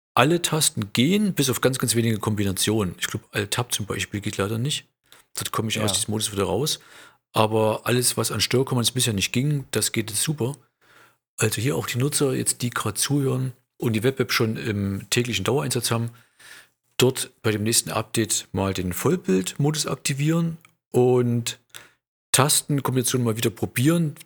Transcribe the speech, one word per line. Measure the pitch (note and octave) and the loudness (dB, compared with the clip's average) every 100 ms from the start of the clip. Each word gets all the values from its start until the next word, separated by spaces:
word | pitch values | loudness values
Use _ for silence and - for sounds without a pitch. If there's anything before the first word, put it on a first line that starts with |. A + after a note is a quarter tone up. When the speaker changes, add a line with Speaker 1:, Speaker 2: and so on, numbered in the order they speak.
| _ | _
Speaker 1:
alle | A#2 C#3 E3+ | 4 4 4
Tasten | - D#3 - A2+ G2+ | 0 0 0 -2 -2
gehen, | - C#3 G3+ G#3 | 2 2 2 0
bis | D3+ C3 | 0 0
auf | A#2 | 2
ganz, | B2+ C3+ | 2 2
ganz | A#2+ | 0
wenige | A#2 A#2 G#2+ | 2 2 0
Kombinationen. | A2 G#2 G2 F#2+ - A2 F#2 - | 0 0 0 0 0 2 0 -4
Ich | - | -6
glaub, | A#2 - | -6 -6
Alt-Tab | A#2 G2+ - A#2+ | -6 -2 -2 -2
zum | - G2 | -4 -4
Beispiel | E2+ - G2+ | -6 -4 -6
geht | G#2+ G2 | -4 -2
leider | G2 A2 | -2 -2
nicht. | C#3 - - _ _ - _ - | -2 -4 -8 _ _ -20 _ -8
Dort | - | -6
komme | - A2 | -4 -2
ich | A2 | 0
Speaker 2:
Ja. | |
Speaker 1:
aus | G#2+ | 0
diesem | F#2+ - | 0 -2
Modus | G#2+ G#2+ | -2 -2
wieder | G2 | -2
raus. | F#2 F#2+ D#3 - - - - _ _ | 0 0 0 -4 -10 -20 -20 _ _
Aber | A2+ G#2+ A2 G#2+ A2 | 2 4 4 2 0
alles, | - B2 B2 - | 0 0 2 0
was | A2+ | -2
an | A2+ | -2
Störkommands | - C3 C3+ B2 A2 | 0 0 2 0 0
bisher | B2+ B2 | 0 0
nicht | G2+ - | 0 0
ging, | A#2+ D3 C#3+ - | 0 0 -2 -2
das | - - | -2 -2
geht | A2+ G#2 | -2 -4
jetzt | G2+ | -2
super. | - D3 A#2 C#3+ _ _ _ - - _ _ - | -2 -2 -4 -6 _ _ _ -20 -20 _ _ -2
Also | A2 G#2+ | -2 0
hier | B2+ D#3 | -2 -2
auch | G#2 | -2
die | A#2+ | -2
Nutzer | C#3 - C#3 | 0 2 0
jetzt, | C3 A#2 - | 0 -2 -2
die | A#2+ | -4
gerade | - A2 | -4 -4
zuhören | - - C#3+ C3+ B2+ C3 - _ - | -2 0 0 0 0 -4 -8 _ -4
und | B2+ | -2
die | A2 | 2
Web-App | B2 C3+ B2 | 2 0 0
schon | - A2+ A2+ | 0 0 0
im | A2+ G2+ G2 G2 - | -2 -2 -2 -4 -2
täglichen | A#2+ A#2+ G2 | -2 0 -2
Dauereinsatz | F#2+ C#3 C#3 B2 - | 0 0 0 -2 -2
haben, | A#2 A#2 - _ _ - - - _ _ - | -2 -4 -8 _ _ -20 -20 -20 _ _ 2
dort | B2 - - _ | 2 2 -6 _
bei | A2 | -2
dem | G#2 | 0
nächsten | G#2+ A2+ - | 0 0 0
Update | F#2 - A2 G#2+ - - | -2 -2 -2 -2 -2 -4
mal | G2 G2 | -2 -2
den | F#2 F2+ | -2 -4
Vollbildmodus | - B2+ F3+ - F#3 F#3 - C#3+ D#3 - | -2 0 0 0 0 0 -2 0 0 -4
aktivieren | D3+ - C3+ D3 E3 E3 D#3+ - _ _ | -4 -4 -2 0 0 -2 -6 -16 _ _
und | B2 B2 B2 A#2+ A#2+ A#2 - _ - - _ _ _ _ | 2 4 4 2 0 -2 -8 _ -20 -20 _ _ _ _
Tastenkombinationen | - D3 - - C#3+ - B2+ A#2 B2+ | 4 4 2 0 0 0 0 0 0
mal | A#2 A2 | 0 0
wieder | A#2 | -2
probieren, | - G#2 - C#3 E3+ D#3 C3+ | -2 -4 0 2 2 0 -4